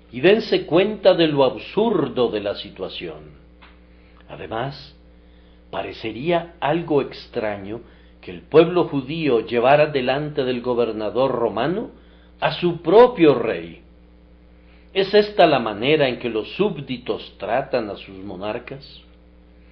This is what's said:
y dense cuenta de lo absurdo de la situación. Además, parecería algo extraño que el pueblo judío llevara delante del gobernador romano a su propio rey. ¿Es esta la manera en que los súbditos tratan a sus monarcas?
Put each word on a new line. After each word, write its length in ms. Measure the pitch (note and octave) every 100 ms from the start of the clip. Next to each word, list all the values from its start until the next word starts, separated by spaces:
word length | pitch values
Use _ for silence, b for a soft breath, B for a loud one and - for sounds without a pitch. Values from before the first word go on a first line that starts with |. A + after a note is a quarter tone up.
| _
y 80 | A#2+
dense 460 | E3 A3 - F#3 -
cuenta 480 | D#3+ G#3 G#3+ -
de 120 | F3 D#3+
lo 160 | C#3+
absurdo 880 | C3 - - G3 A3+ F#3 C#3 A#2+ A2+
de 100 | G#2
la 140 | G2+
situación. 800 | G2 G2+ E2+ F2+ - F2 D2+ D2+ C#2+ - - - - b b b b -
Además, 680 | - G2 A2 C3+ D3 - - - b b b b b b
parecería 840 | F#2+ G2 - A2+ A2 D#3 E3+ E3+ -
algo 420 | C3+ E3+ D3+ C#3+
extraño 760 | - - - B2 G#2+ G2+ G2 A#2 b b b b
que 100 | -
el 120 | F2
pueblo 420 | - D3+ F3 F3
judío 560 | D3+ C#3 B2 E3 D#3 A2+
llevara 460 | G#2 A#2+ B2 D3 D3+
delante 580 | C#3+ B2 C#3 D3+ D3
del 180 | B2+ B2
gobernador 720 | B2 A#2+ A2+ G#2+ G#2 A2 C3
romano 580 | A#2+ A#2 G#2 C#3+ G3 C4+ b b b b b
a 140 | D#3
su 280 | D#3 F3 D3
propio 540 | D#3 G#3 B3 B3 D3+
rey. 480 | B2 A2 F2 E2+ E2 - - _ _ _ - - b b b b
¿Es 200 | F#3+ G3
esta 340 | G#3 G#3 - E3+
la 100 | C3+
manera 500 | A2+ G2+ C3 D#3 C3+
en 120 | A#2
que 80 | A#2+
los 200 | G#2+ G#2
súbditos 800 | - G3+ D#3 C#3 B2 - G2 - -
tratan 520 | G2 B2 - B2 G#2+
a 60 | F#2+
sus 200 | - F#2+
monarcas? 840 | G2+ F2+ G#2 A#2+ - C#3 - - - - - _ - b b